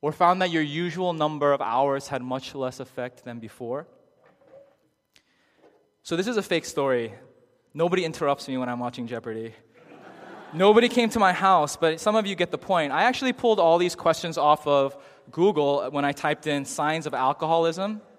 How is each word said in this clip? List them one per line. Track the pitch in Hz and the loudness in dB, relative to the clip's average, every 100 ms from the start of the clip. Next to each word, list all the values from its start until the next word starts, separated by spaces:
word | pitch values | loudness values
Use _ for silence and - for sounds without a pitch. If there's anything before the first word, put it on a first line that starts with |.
Or | 147 | -4
found | 151 175 185 | 2 4 4
that | 185 | 2
your | 160 | 0
usual | 151 147 175 165 180 | -2 -2 -6 -4 -4
number | 165 151 151 143 | 0 -2 0 0
of | 143 | 2
hours | 139 117 139 139 139 | 0 0 2 0 -4
had | 135 | -8
much | 123 131 131 139 | -4 -6 -8 -8
less | 127 123 | -8 -8
effect | 127 - 123 123 | -14 -10 -10 -12
than | - 117 | -16 -14
before?" | 110 - 120 131 170 _ _ _ _ _ _ 539 - _ _ _ _ _ _ _ _ _ _ _ _ _ | -16 -14 -8 -8 -10 _ _ _ _ _ _ -20 -20 _ _ _ _ _ _ _ _ _ _ _ _ _
So | - 170 | -6 -4
this | 196 | -2
is | 233 | -2
a | |
fake | - 170 | -2 -4
story. | - - 139 123 113 104 - _ _ _ _ | -2 -4 0 0 -2 -10 -20 _ _ _ _
Nobody | 143 170 185 | -4 0 0
interrupts | 165 156 147 139 - | -2 -4 -2 -2 -4
me | 131 | -6
when | 127 | -6
I'm | 123 | -6
watching | 123 120 117 | -8 -8 -10
Jeopardy. | 117 117 110 113 107 _ _ - - - - - - - | -10 -8 -10 -10 -16 _ _ -20 -20 -20 -20 -20 -20 -14
Nobody | 156 196 214 233 | 2 6 8 6
came | 240 226 | 2 0
to | 226 | 2
my | 190 | 2
house, | 175 190 185 151 - | 4 4 4 2 0
but | 165 160 | 0 0
some | 208 220 | 0 0
of | 202 | 0
you | |
get | 185 175 | -2 -4
the | - | -4
point. | - 185 147 | -2 0 0
I | 139 | 2
actually | 214 254 262 | 2 2 -2
pulled | 254 240 214 | 0 2 4
all | 170 165 | 4 4
these | 180 | 2
questions | 170 170 160 175 160 | 0 0 0 -2 0
off | 147 151 147 | 4 4 4
of | 143 139 - - - - | 2 2 -4 -20 -20 -16
Google | 139 185 160 143 143 127 | 2 2 4 0 0 -2
when | 143 | -2
I | 143 | -2
typed | 143 151 147 151 | -2 -2 -2 -2
in | 143 | -4
signs | 135 - 151 160 147 | -6 -4 -2 -2 -4
of | |
alcoholism. | 135 131 143 160 165 165 160 196 214 - | -2 -2 -2 0 0 0 -2 -6 -8 -14